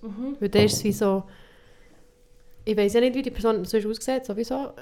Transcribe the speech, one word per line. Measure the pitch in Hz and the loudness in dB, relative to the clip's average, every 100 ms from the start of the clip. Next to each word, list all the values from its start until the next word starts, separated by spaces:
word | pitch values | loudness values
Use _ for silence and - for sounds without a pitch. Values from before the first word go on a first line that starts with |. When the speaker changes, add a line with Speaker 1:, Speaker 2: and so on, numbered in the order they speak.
Speaker 1:
Mhm. | 226 202 262 277 | -14 -10 -8 -4
Speaker 2:
Weil | 202 | 0
dann | 208 208 | 4 4
ist | |
es | - | 2
wie | 208 | -2
so, | 196 202 190 - - - - - - - - - _ _ - - - 220 | 0 2 0 -2 -14 -20 -20 -20 -20 -20 -20 -20 _ _ -20 -20 -10 -2
ich | 208 | 2
weiss | 202 | 4
ja | 233 | 4
nicht, | 247 254 | 4 2
wie | |
die | 254 | -4
Person | 226 226 220 180 | -2 0 0 0
sonst | 226 208 | -2 -2
aussieht, | 220 - 262 262 | -4 -4 -4 -4
sowieso, | 202 226 262 277 - | -6 -4 -4 -6 -10